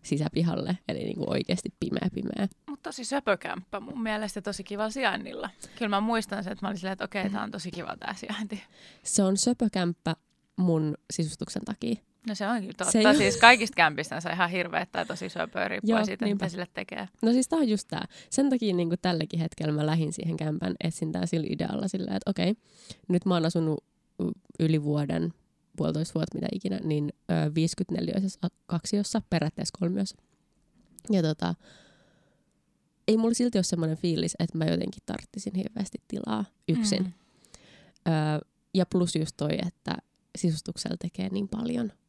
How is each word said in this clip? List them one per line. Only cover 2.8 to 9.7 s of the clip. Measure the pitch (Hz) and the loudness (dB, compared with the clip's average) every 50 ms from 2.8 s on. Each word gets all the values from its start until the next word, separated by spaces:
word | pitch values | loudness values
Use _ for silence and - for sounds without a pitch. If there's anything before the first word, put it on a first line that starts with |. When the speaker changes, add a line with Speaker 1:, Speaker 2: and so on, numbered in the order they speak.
Speaker 2:
tosi | _ 320 285 - 247 | _ -12 -10 -8 -8
söpökämppä | - 262 285 - - 196 - - - - 185 185 _ - 196 | -4 -4 -2 0 0 0 0 0 -6 -6 -6 -8 _ -10 -10
mun | 214 - - 254 226 | -10 -8 -8 -4 -4
mielestä, | 220 214 214 214 202 - 208 | -2 -2 -4 -4 -6 -8 -6
tosi | 190 208 196 - 196 | -6 -6 -6 -6 -8
kiva | - 202 202 214 220 | -8 -4 -4 -4 -4
sijainnilla. | 220 269 262 214 185 - 202 - - - - 196 - _ - - - | -2 0 0 0 0 0 -6 -8 -8 -8 -8 -10 -10 _ -20 -20 -6
Kyllä | - 240 208 | -4 -2 0
mä | 202 196 | 2 2
muistan | 208 220 233 220 208 - 196 208 190 | 2 2 0 0 -2 -2 -6 -6 -6
sen, | 175 208 | -6 -8
että | - 202 | -6 -4
mä | 190 | -4
olin | 202 | -4
silleen, | 180 170 190 190 | -4 -4 -6 -4
että | 190 - | -4 -6
okei, | 185 - 208 185 196 | -4 -4 -2 -2 -2
tää | 196 208 208 | -2 -2 -4
on | - | -4
tosi | 214 196 156 180 | -6 -8 -8 -8
kiva | 165 170 170 - - - | -8 -8 -8 -8 -8 -8
tää | - - 185 | -8 -10 -8
sijainti. | 185 - - 214 208 220 202 214 196 - _ _ - - - - _ _ | -8 -8 -10 -6 -6 -6 -8 -8 -12 -12 _ _ -20 -20 -20 -20 _ _
Speaker 1:
Se | - - - 202 | 0 2 4 4
on | 190 190 | 4 4
söpökämppä | 202 - 247 247 - 240 214 | 2 2 2 2 2 0 0